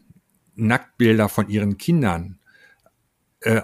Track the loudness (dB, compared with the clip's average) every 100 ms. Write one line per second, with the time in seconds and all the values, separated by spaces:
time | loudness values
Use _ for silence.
0 | _ _ _ _ _ -4 0 0 -4 0
1 | 2 4 2 -2 -2 -2 -2 -4 -2 0
2 | 0 -4 -8 -16 _ _ _ _ _ _
3 | _ _ _ _ 0 0